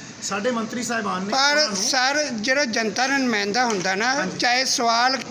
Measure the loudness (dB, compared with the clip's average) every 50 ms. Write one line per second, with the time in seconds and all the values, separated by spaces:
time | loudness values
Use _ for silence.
0 | -16 -16 -14 -10 -8 -6 -4 -2 -2 0 0 -2 -2 -4 -4 -6 -4 -4 -4 -2
1 | -2 -2 -2 -2 -2 0 2 2 4 4 4 4 2 0 0 -2 -2 0 0 2
2 | 2 2 2 0 -2 -2 -4 -4 0 0 2 2 2 0 0 -2 -2 -2 0 0
3 | 0 2 2 2 2 2 0 0 0 0 0 0 2 2 0 0 0 0 0 0
4 | 0 0 0 0 -2 -4 -2 0 2 2 2 2 2 0 0 0 2 2 2 4
5 | 4 2 2 0 -6 -8